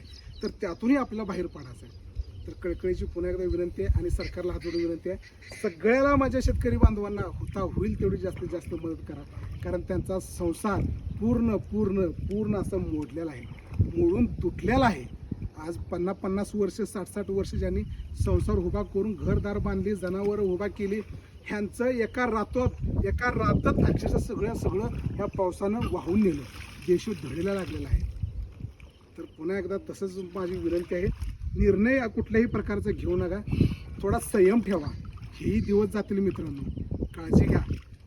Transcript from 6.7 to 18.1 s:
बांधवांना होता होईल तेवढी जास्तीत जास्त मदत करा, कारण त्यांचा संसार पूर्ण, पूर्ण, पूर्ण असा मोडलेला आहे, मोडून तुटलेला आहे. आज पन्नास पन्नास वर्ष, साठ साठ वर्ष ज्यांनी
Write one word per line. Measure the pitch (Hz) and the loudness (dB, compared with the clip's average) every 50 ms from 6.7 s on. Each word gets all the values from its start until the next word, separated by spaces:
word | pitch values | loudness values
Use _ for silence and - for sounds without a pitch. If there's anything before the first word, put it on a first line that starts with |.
| 233 | 4
बांधवांना | 233 233 220 220 208 202 202 202 202 196 | 6 6 6 6 4 -2 -2 -2 -2 -4
होता | 180 - - - - - 196 | -4 -6 -8 -8 -6 -4 -2
होईल | 190 165 - - 190 220 208 - | -4 -2 -2 -2 -2 0 0 0
तेवढी | 214 196 190 | 0 0 0
जास्तीत | - 180 180 - - 185 170 | 0 -2 -4 -6 -6 -6 -6
जास्त | 180 170 - - 180 | -8 -8 -8 -8 -8
मदत | 156 165 165 156 151 - - | -8 -6 -8 -8 -8 -10 -12
करा, | 147 143 143 - - - - - - - - | -12 -12 -12 -14 -12 -12 -10 -10 -10 -8 -6
कारण | 180 180 180 | -4 -4 -4
त्यांचा | 175 - 185 175 - - 190 185 | -4 -2 -2 -2 -2 -2 -4 -4
संसार | - - - - 180 170 160 - - 208 196 165 - - - - - - - - | -6 -6 -6 -4 -2 -2 -2 -2 -2 0 0 0 0 -2 -2 -4 -6 -8 -6 -2
पूर्ण, | 202 233 240 233 233 220 208 | 0 2 2 4 4 2 2
पूर्ण, | 180 - - 202 214 214 196 190 196 190 165 | 0 -2 -2 -2 0 0 2 2 2 0 0
पूर्ण | 151 - - 165 196 214 214 208 214 | -2 -4 -4 -4 -2 -2 0 0 0
असा | 190 165 - 196 | 0 -2 -2 -2
मोडलेला | 185 180 165 156 151 147 - - 165 165 156 | -2 -2 -2 -4 -4 -4 -6 -6 -8 -8 -8
आहे, | 143 120 117 - - - - - - - - - - | -8 -10 -12 -14 -14 -16 -14 -4 -2 0 0 0 2
मोडून | 339 - 170 185 233 240 | 2 4 4 6 4 4
तुटलेला | 220 - - - 175 170 - 175 196 240 269 254 | 2 0 0 -2 -2 -2 -2 2 4 6 6 6
आहे. | 233 180 139 123 - - - - - - - - - - - | 6 4 2 -4 -10 -12 -12 -10 -10 -8 -8 -8 -10 -10 -10
आज | 156 165 175 | -8 -8 -8
पन्नास | - - - 180 175 175 190 196 | -8 -8 -6 -4 -2 -2 -2 -2
पन्नास | - - 190 190 196 202 - - | -2 -2 -2 -2 -2 -2 -2 0
वर्ष, | 208 202 180 - - | 0 0 0 0 -2
साठ | 202 180 - 208 175 | -4 -4 -4 -6 -8
साठ | - - 208 196 190 | -6 -6 -6 -4 -2
वर्ष | 196 196 180 - - | -2 -2 -2 -2 -2
ज्यांनी | 185 190 180 180 - - - - - - - | -2 0 0 0 0 -2 -4 -6 -8 -10 -6